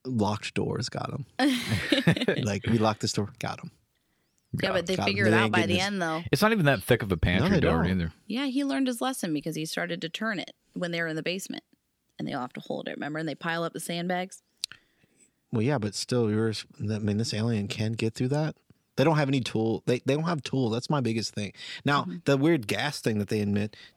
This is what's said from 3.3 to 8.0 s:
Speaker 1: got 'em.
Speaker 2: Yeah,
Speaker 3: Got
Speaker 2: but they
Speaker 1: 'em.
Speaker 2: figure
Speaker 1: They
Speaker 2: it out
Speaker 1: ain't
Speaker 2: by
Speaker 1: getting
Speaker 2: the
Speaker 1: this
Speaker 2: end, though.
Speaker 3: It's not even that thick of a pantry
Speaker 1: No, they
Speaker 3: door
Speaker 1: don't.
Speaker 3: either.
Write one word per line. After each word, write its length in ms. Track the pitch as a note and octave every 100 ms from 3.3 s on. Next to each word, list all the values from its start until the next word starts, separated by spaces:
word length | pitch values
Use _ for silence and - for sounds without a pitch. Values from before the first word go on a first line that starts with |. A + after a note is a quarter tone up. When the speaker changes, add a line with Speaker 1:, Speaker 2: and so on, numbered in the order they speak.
| -
Speaker 1:
got 200 | - -
'em. 100 | E3+ _ _ _ _ _ _ _ -
Speaker 2:
Yeah, 160 | E2+ F#3+
Speaker 3:
Got 60 |
Speaker 2:
but 120 | - F3
they 100 | F#3+
Speaker 1:
'em. 80 |
Speaker 2:
figure 200 | G2+ G2+
Speaker 1:
They 60 | -
Speaker 2:
it 40 |
out 100 | -
Speaker 1:
ain't 80 | -
Speaker 2:
by 60 | -
Speaker 1:
getting 140 | - -
Speaker 2:
the 20 |
Speaker 1:
this 80 | G3+
Speaker 2:
end, 160 | G3
though. 200 | E3 D#3+ E3+
Speaker 3:
It's 120 | D3
not 100 | G#3+
even 140 | A3+ C#3+
that 160 | A2
thick 200 | - A#2+
of 80 | G#2
a 60 | E2+
pantry 320 | F2 F#2 E3+
Speaker 1:
No, 60 |
they 60 | E3+
Speaker 3:
door 220 | - E2
Speaker 1:
don't. 80 | F2
Speaker 3:
either. 220 | F#2